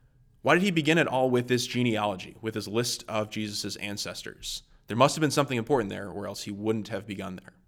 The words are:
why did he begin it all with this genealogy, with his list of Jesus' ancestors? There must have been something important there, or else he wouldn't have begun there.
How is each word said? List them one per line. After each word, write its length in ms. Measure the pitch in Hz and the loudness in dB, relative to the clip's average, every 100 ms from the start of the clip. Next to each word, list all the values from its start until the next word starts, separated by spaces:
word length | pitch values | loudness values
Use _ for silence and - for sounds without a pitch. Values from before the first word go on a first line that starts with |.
| _ _ _ _ | _ _ _ _
why 140 | 123 165 | 2 4
did 80 | |
he 80 | 202 | 4
begin 260 | 165 147 165 | 2 4 4
it 80 | 147 | 4
all 240 | 131 131 | 4 4
with 180 | 123 123 | 4 4
this 200 | 123 120 | 0 0
genealogy, 680 | 123 123 107 104 92 95 - | 0 2 2 0 -2 -8 -8
with 140 | 110 110 | -6 -6
his 120 | 95 | -2
list 360 | 107 120 - - | 0 0 -2 -4
of 220 | 110 107 | -2 -2
Jesus' 460 | 110 107 101 101 - | -4 -4 -4 -6 -6
ancestors? 880 | 101 101 87 92 - - - - - _ - | -8 -6 -8 -8 -12 -12 -10 -10 -12 _ -4
There 100 | 113 | 4
must 180 | 139 143 | 4 4
have 60 | |
been 80 | 151 | 2
something 300 | 151 135 123 | 2 0 0
important 320 | 113 139 101 | 2 2 0
there, 180 | 98 101 | -4 -8
or 160 | 92 101 | -8 -8
else 160 | 101 | -8
he 100 | - | -10
wouldn't 360 | 101 107 110 101 | -4 0 0 -2
have 180 | 107 98 | -8 -8
begun 300 | 98 98 92 | -8 -8 -10
there. 180 | - _ | -16 _